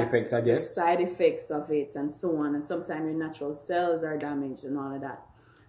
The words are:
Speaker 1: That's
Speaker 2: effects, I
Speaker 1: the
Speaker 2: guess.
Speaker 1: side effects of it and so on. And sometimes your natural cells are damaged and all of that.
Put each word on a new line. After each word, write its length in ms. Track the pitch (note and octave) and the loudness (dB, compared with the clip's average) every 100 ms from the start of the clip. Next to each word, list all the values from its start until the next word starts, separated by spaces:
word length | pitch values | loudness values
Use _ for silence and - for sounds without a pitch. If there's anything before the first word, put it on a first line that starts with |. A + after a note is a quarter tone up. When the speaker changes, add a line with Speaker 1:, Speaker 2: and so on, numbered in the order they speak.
Speaker 1:
That's 100 | A2+ | 6
Speaker 2:
effects, 200 | A#2+ - | 2 4
I 80 | A#2+ | 2
Speaker 1:
the 60 | A#2 | 4
Speaker 2:
guess. 280 | B2 - | 4 4
Speaker 1:
side 260 | - E3+ F3+ | 2 2 2
effects 500 | F3 - E3 - - | 0 4 2 4 -2
of 200 | D3+ D3+ | -2 0
it 240 | D3+ C#3 | -2 0
and 180 | C#3 D3 | -4 -2
so 240 | - F3+ D#3 | -2 0 0
on. 160 | D3 | 0
And 100 | D3 | 0
sometimes 400 | D3 E3+ - D#3 | -2 -4 -4 -4
your 100 | D#3 | -2
natural 400 | D#3+ D#3 - C#3+ | -2 -4 -6 -6
cells 480 | D3+ - F3 F3 E3 | -4 0 0 2 0
are 140 | D#3+ D3+ | -2 -4
damaged 460 | D3 C#3+ C3+ B2+ | -4 -4 -4 -8
and 120 | C#3 C#3+ | -6 -6
all 160 | C3+ | -4
of 60 | C3+ | -6
that. 200 | C3+ A#2+ - - _ - | -8 -10 -16 -20 _ -20